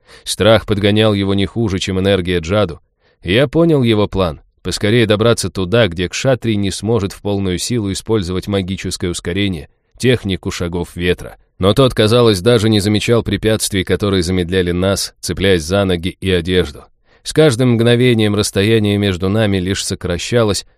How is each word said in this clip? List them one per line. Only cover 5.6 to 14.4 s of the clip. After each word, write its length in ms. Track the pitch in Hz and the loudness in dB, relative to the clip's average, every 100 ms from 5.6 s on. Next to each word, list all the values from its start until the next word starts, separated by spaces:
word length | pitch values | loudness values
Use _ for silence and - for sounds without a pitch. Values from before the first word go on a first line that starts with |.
| 90 117 107 | 0 2 2
где 200 | 82 90 | 0 -6
Кшатрий 480 | - 135 131 117 104 | -2 -2 0 0 -2
не 160 | 98 | -2
сможет 420 | - 101 117 95 | -4 -2 -2 -2
в 80 | - | -6
полную 360 | 101 98 98 87 | -4 -2 -2 -4
силу 340 | - 120 101 | -4 -4 -4
использовать 560 | 95 - 110 92 92 95 | -6 -2 -2 -2 -6 -2
магическое 600 | 101 92 95 95 - 92 | -2 -2 -6 -8 -6 -6
ускорение, 600 | 85 - 90 101 85 65 _ _ - | -6 -6 -2 -2 -4 -10 _ _ -4
технику 540 | 120 123 101 92 98 | 0 0 -2 -6 -6
шагов 440 | - 87 87 85 - | -6 -6 -6 -8 -4
ветра. 420 | 87 87 - - _ - | -2 -2 -6 -20 _ -2
Но 160 | 95 | 0
тот, 200 | 107 131 | 4 2
казалось, 480 | - 107 120 117 98 | 2 2 4 4 4
даже 280 | 101 120 110 | 2 2 2
не 100 | 107 | 2
замечал 440 | 101 107 - 117 | 2 0 2 0
препятствий, 600 | 104 98 107 107 - 98 | 0 -2 0 -2 -2 -2
которые 400 | 90 92 104 98 | -2 -2 0 0
замедляли 480 | 85 92 | 0 -2